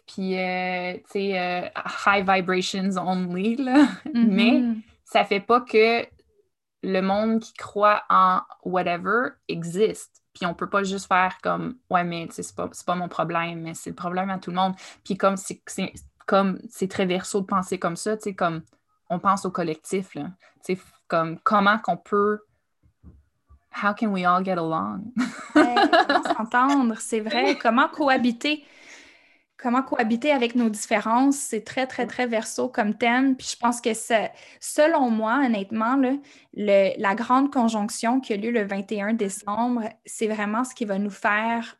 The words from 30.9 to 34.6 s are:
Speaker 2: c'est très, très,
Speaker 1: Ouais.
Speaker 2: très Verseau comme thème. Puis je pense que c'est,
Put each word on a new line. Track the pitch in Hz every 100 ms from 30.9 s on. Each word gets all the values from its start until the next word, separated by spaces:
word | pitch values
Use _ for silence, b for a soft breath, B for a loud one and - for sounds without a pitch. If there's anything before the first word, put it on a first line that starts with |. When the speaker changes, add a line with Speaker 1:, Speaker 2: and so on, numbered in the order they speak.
| 214 220 233 277 277
Speaker 2:
c'est | - -
très, | 311 - 262
très, | -
Speaker 1:
Ouais. | 233
Speaker 2:
très | - 247
Verseau | 220 226 - 254
comme | 247 208 208
thème. | 233 240 269 262
Puis | -
je | -
pense | 240 240
que | 240
c'est, | 214 - 220 190 B B B